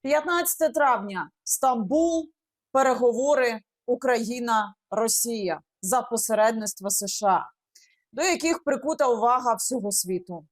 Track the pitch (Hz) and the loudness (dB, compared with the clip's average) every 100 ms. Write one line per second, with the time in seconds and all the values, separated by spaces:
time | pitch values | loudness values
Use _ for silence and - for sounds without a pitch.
0 | 269 302 302 349 339 - 311 262 285 226 | 0 0 2 -2 0 0 0 2 2 2
1 | 202 190 156 _ - - 262 240 190 302 | -2 -6 -8 _ -6 0 2 0 0 2
2 | 339 330 320 _ _ _ _ 262 262 240 | 2 0 -4 _ _ _ _ 2 2 4
3 | 240 226 277 277 247 220 _ _ - 247 | 2 2 2 4 2 -2 _ _ -4 -2
4 | 262 240 226 247 240 220 202 - _ 202 | 2 0 0 -4 0 0 -2 -10 _ -2
5 | 226 - 233 226 185 156 _ _ 190 247 | 0 0 -2 -4 -4 -6 _ _ -2 -2
6 | 240 226 - 214 220 226 208 - 196 - | -2 -6 0 2 2 2 -6 -8 -4 -4
7 | 202 - 208 175 - _ _ - _ _ | -4 -2 2 0 -2 _ _ -20 _ _
8 | _ 247 359 339 320 339 - 269 269 311 | _ -2 0 0 0 0 -2 -4 -4 0
9 | 269 233 233 247 247 208 - 262 196 196 | 0 2 2 2 0 -2 -2 -4 -4 -4
10 | 180 180 180 170 156 | -4 -6 -6 -14 -16